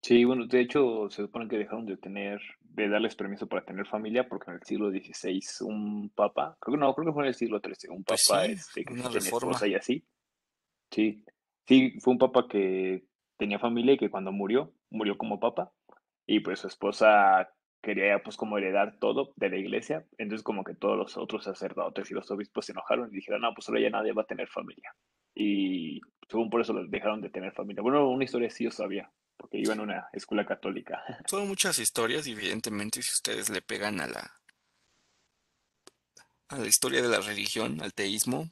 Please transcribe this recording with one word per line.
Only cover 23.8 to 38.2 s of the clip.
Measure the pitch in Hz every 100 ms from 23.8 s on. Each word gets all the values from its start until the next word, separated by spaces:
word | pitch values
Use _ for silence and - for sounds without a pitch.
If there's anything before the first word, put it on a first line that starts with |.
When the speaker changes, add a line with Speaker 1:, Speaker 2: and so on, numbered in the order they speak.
Speaker 1:
ya | 113
nadie | 110 107
va | 104
a | 107
tener | - 98
familia". | - 85 - - - _ _ _
Y | - 107 101 95 92 80 71 - _ -
según | 110 113
por | 117
eso | 117
los | 101 90
dejaron | 101 104 107
de | 101
tener | 95 95
familia. | - 98 101
Bueno, | 110 143 139
una | 127
historia | 131 123 117
sí | -
yo | 117
sabía, | - 98 101 - _ _ _
porque | - 104
iba | 107
en | 107
una | 107 90 -
escuela | 101 - 104
católica. | 98 101 101 95 - - -
<laughs> | - -
Speaker 2:
Son | 196 202
muchas | 196 190 147
historias | 110 - 113 143 139
y |
evidentemente | 107 98 107 117 104 104 127
si | -
ustedes | - - 110 104
le | 95
pegan | - 104 104 101
a | 65
la, | 57 - - _ _ _ _ _ _ _ _ _ _ _ _ _ _ - _ _ - _ _ _
a | 139
la | 110
historia | - 131 135
de | 120
la | 104
religión, | 101 101 101 117 113 78
al | 98
teísmo | - 98 107